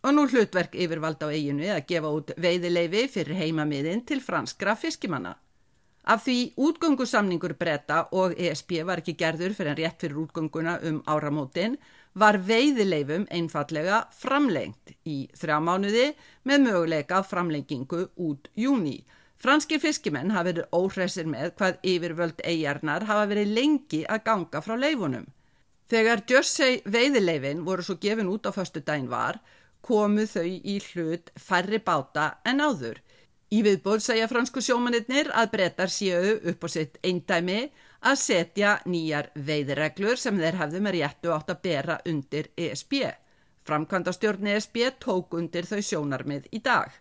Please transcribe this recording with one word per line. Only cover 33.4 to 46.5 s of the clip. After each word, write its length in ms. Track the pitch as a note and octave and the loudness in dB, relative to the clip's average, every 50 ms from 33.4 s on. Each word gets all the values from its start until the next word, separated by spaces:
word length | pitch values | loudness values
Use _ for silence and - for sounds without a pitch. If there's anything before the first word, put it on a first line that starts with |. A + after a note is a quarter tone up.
| _ _ G#3 | _ _ 2
Í 80 | G#3+ | 4
viðbót 400 | G#3 G#3 G3 D#3 - G3 G#3+ A3 | 6 4 4 4 2 0 0 0
segja 240 | G#3 - A3+ A3+ A3+ A3+ | 2 0 2 2 2 2
frönsku 320 | A#3+ A3+ B3+ C4 - C4+ - | 2 0 0 0 -2 -4 0
sjómennirnir 640 | - A3+ A#3+ A#3+ A#3+ A#3+ A#3 A#3 - B3+ C#4+ D#4 D4+ - | 2 2 2 2 2 2 0 0 0 0 0 0 2 2
að 160 | - A3+ G#3+ | 2 2 2
Bretar 400 | - G#3 F#3 E3+ - - F#3 F#3 - | 2 0 0 0 2 -2 -2 -2 0
séu 460 | - G#3 F#3+ F3+ F3 F3+ G3+ A3 - - E3+ | 0 0 2 2 4 4 2 2 2 0 -4
upp 140 | - - - | -4 -4 -6
á 20 | E3 | -4
sitt 260 | - E3 D#3 D3 - - - | -2 -2 -4 -4 -6 -4 -2
eindæmi 640 | F#3 F3+ F3 - - F#3+ E3+ E3+ F3+ F#3+ A3 B3+ D4 _ _ - - - _ | -2 -2 -2 0 0 0 0 2 0 0 -2 -2 -6 _ _ -20 -20 -20 _
að 160 | - A#3+ C#4 | 2 2 2
setja 600 | D4 - - A3+ F3+ G#3+ - _ G3 G#3 G3+ G#3 - - F3+ | 2 2 2 4 2 2 0 _ 2 4 4 4 2 0 -2
nýjar 400 | F3+ E3+ D#3+ D#3 D3+ D3 D3 - _ | -2 -2 0 0 -2 -2 -4 -4 _
veiðireglur 840 | D3+ C#3 D3 D3+ D3 C#3+ C3 C#3 C#3 D3+ D#3 D3+ - G3 A3 B3 | -8 -4 -2 0 0 0 -2 0 0 0 -2 -2 -2 0 0 0
sem 220 | B3+ - B3+ G3+ F#3+ | 0 0 0 0 2
þeir 240 | D#3+ D#3+ F3 F#3 D#3 | 2 0 0 0 -4
hefðu 180 | D3 D#3 F#3 | -4 -2 -2
með 140 | G#3 G#3 F#3 | 0 0 0
réttu 380 | E3+ C#3+ D3 - _ - E3+ E3 | 0 0 -2 -4 _ -2 -2 -2
átt 160 | D#3 D3+ - F3 | -2 -2 -6 -8
að 80 | - | -4
bera 380 | - F#3 D#3+ C3+ C#3 E3+ D#3 - - E3+ | -2 -2 -2 -2 -2 -4 -6 -4 -4 -4
undir 400 | D#3+ D3 C#3 _ - D3 D#3 - _ | -4 -4 -4 _ -6 -6 -6 -6 _
E 140 | - E3+ D#3 | -6 -6 -4
S 160 | - C#3+ - | -6 -8 -6
B. 160 | _ C4+ C#4 A#3 - - - _ _ _ _ _ _ _ _ _ | _ -2 -2 -2 -2 -6 -10 _ _ _ _ _ _ _ _ _
Framkvæmdastjórn 800 | - D3+ D3+ D#3 - G3+ F#3 D3 E3+ F3+ - - G#3+ G#3 F#3+ G3+ | -4 -2 -2 -2 -2 -2 -2 -2 -2 -2 0 0 0 0 0 0
E 80 | G#3 G3+ | 0 0
S 140 | G#3+ G#3 - | 0 -2 -4
B 180 | - A#3 A#3+ C4 C4 | -2 0 0 0 -2
tók 380 | _ - B3 G3 F#3 F3+ _ - | _ -4 -2 -2 -2 -2 _ -4
undir 300 | E3+ E3+ D#3+ - E3+ F3 | -4 -4 -4 -4 -6 -4
þau 140 | - G#3+ G3+ G#3 | -4 -4 -4 -4
sjónarmið 640 | - G#3 D#3+ D3 C#3+ C3+ B2 - C#3+ C#3+ C#3+ C#3 - | -2 -2 -2 -2 -2 -4 -4 -4 -6 -6 -6 -8 -8